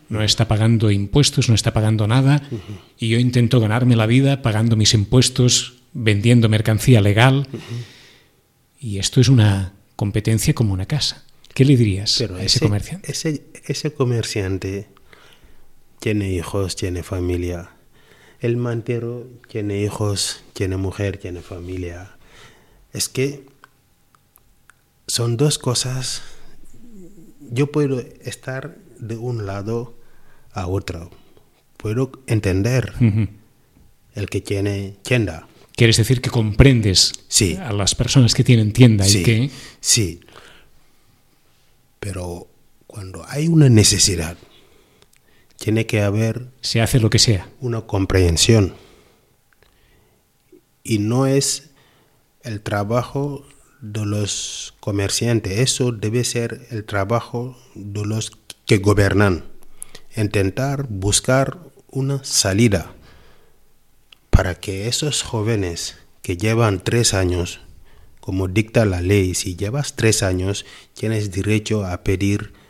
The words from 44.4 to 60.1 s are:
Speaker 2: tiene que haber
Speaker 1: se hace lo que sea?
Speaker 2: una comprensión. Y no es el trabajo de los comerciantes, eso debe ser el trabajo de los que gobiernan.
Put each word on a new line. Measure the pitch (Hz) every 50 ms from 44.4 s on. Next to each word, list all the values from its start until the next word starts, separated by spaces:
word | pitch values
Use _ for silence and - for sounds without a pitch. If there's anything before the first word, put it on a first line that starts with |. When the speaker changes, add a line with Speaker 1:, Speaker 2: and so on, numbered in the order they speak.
| - - _ - - _ _ _ _ _ _ _ _ _ _ _ _ _ _ _ _ _ _ -
Speaker 2:
tiene | - 107 110 110 113
que | - - 107
haber | 101 101 98 110 113 113 113 120 127 - - _
Speaker 1:
se | - - - 117
hace | 113 - - 127
lo | 110 107
que | - 104
sea? | - - 107 90 - - - -
Speaker 2:
una | 131 123 117 113
comprensión. | 107 - - 98 95 - 95 95 92 85 85 - - - 117 110 98 85 - - - - - _ _ _ _ _ _ _ _ _ _ _ _ _ _ _ _ _ _ _ _ _ _ _ _ _ _ _ _ _ _ _ _ - _ _ _ _ -
Y | - 113 104
no | 104 107 120 131 135 135
es | 135 139 139 - - - - - _ _ _ _ _ _ _ _ _ _ _ _ _ _ -
el | 131 107 104
trabajo | - 107 104 101 101 104 117 123 117 - - 139 139 147 139 135 - _ _ _ _ _ _ _
de | 127 107 104 107 104
los | 104 104 104 104 95 - - - - - - - - - _
comerciantes, | - 117 98 101 101 95 - - 113 117 120 113 - 98 95 107
eso | 131 - - - 127 123
debe | 117 104 104 107 110 123 117
ser | - - 120 117 117 - - - -
el | 117 107 101
trabajo | - 107 101 98 101 117 117 - - - 120 123 131 127 - - _ -
de | 101 98 104 101 107 104
los | 104 107 110 - - - - _ - - _ -
que | - 123 98
gobiernan. | 95 101 104 101 101 98 - 98 104 98 90 80 - - - - - - - - - - - - - -